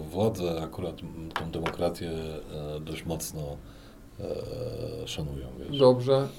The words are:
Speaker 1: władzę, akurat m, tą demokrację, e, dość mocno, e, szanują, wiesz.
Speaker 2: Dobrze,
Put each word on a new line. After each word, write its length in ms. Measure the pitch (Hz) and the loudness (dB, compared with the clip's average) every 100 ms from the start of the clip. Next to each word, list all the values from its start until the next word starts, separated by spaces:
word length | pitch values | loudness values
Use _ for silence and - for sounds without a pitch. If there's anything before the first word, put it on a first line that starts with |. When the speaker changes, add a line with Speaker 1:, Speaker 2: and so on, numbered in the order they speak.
| 78 | -4
Speaker 1:
władzę, 500 | 90 110 90 87 80 | 2 2 2 0 0
akurat 320 | 80 - 85 78 | -4 -4 -6 -6
m, 260 | 80 82 80 | -10 -8 -6
tą 160 | - 82 | -4 -4
demokrację, 600 | 82 80 - 85 - 85 | -2 -2 2 0 0 -4
e, 720 | 80 80 76 73 78 76 76 | -4 -4 -6 -8 -6 -6 -6
dość 260 | 80 78 80 | -6 -6 -4
mocno, 340 | 80 - 78 73 71 - - - - - - | -4 -4 -6 -6 -8 -12 -16 -18 -18 -18 -8
e, 40 | 90 - - 80 80 78 78 78 80 | -4 -4 -4 -6 -6 -4 -6 -6 -8
szanują, 380 | - 73 69 65 - - | -6 -4 -6 -8 -10 -4
wiesz. 100 | 139 | 8
Speaker 2:
Dobrze, 500 | 127 123 123 135 139 | 10 10 8 6 4